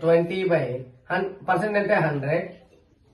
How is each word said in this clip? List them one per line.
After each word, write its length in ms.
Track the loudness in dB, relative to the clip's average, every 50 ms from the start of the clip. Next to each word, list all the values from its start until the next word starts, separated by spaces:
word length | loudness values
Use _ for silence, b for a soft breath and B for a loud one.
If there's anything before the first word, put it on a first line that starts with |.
| 2
ట్వంటీ 380 | 4 4 4 4 2 -2 -2 0 2
by 140 | 2 2 0 0 -4 -8 -10 -12 -20 -18 _ -4
హన్-, 200 | -2 -2 -2 -4 -6 -8 -2 -2
పర్సెంట్ 300 | 0 0 0 0 0 0
అంటే 140 | 2 2 2 2 2 0
హండ్రెడ్ 420 | -2 -2 -2 -2 -2 -2 -2 -4 -12 -18 -20 _ _ -20 _ _ _ _ _ _